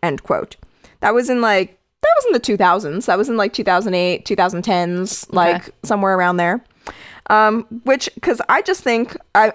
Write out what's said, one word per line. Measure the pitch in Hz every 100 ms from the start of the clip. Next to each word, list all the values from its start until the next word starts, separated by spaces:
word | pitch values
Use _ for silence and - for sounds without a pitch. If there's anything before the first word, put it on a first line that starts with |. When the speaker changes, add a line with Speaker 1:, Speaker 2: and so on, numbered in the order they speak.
Speaker 1:
end | 170 135
quote. | - 110 - - - _ - _
That | 202
was | 233 254
in, | 247
like, | 226 196 190 _ _ _
that | 605 659
was | 494
in |
the | 254
two | - 202
thousands. | 180 185 151 175 214
That | 190
was | 262
in, | 226
like, | 202
two | -
thousand | 202 180 214
eight, | 180 180 180 -
two | 196
thousand | 180 170
tens, | 202 180 175 175 185 - -
Speaker 2:
Okay. | 180
Speaker 1:
like, | 170 170 - -
somewhere | - 208 196 185
around | 180 175
there. | 175 233 - _ - - - - -
Um, | 214 214 226 - 233
which, | - 277 - -
'cause | 349 - -
I | 269
just | - 370
think, | 247 233 247 - -
I, | 202 220